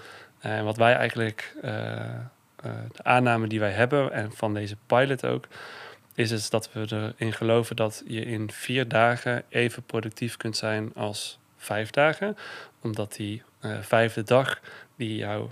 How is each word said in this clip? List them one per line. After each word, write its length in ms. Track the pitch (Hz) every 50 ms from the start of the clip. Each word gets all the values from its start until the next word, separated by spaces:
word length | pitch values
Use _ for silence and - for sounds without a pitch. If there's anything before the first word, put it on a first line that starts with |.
| - - - - - - _ _
En 240 | - 110 107 110 107
wat 120 | 107 104
wij 180 | 110 117 120 123
eigenlijk, 600 | - 120 120 - 117 113 110 - - - - - 302
eh, 80 | - 123 107 110 - - - - -
eh, 100 | - 120 117 120 123 - _ _ _ _ - - 117 113 113 113 117
de 120 | - - -
aanname 420 | - 123 127 127 120 117 113 110
die 140 | 110 110 107
wij 100 | 107 101
hebben, 420 | 95 107 120 127 147 143 135 -
en 200 | - 117 107 110
van 220 | - - 113 107 104
deze 220 | 104 104 98 104 - _
pilot 380 | - 120 123 135 139 135 - -
ook, 200 | 123 123 127 - - - - - - - - - - - - _ - _
is 160 | - 117 110
het 200 | 117 107 107 -
dat 220 | - 110 - -
we 400 | - 113 107 110 110 107 110 113 -
erin 160 | - 113 113
geloven 440 | 107 - 113 113 113 117 117 - 120
dat 260 | 120 110 107 - - -
je 180 | - 117 110 117
in 260 | 120 117 107 107 104
vier 380 | - - - - 123 135 127 113
dagen 540 | 120 110 117 120 120 120 - 127 120 120 - _
even 340 | - 123 120 117 - 123
productief 540 | - - - 113 107 110 - - 123 117 -
kunt 200 | - - 113 104
zijn 340 | - 110 110 110 107 107 113 -
als 440 | - 107 104 104 - - - - - _ _ _
vijf 340 | - - - 104 107 110 110
dagen. 460 | - 143 147 160 151 - 196 214 208 - - - - - - - - _
Omdat 320 | - 113 104 110 104 101 -
die, 280 | - 104 104 107 117 - _ _ _
eh, 100 | - 107 107 107
vijfde 420 | 101 - 120 113 117 113 - 120
dag 380 | 107 - 120 131 131 - - - - - - - - - _
die 200 | - 120 110 110
jou, 320 | 110 107 104 107 107 113 120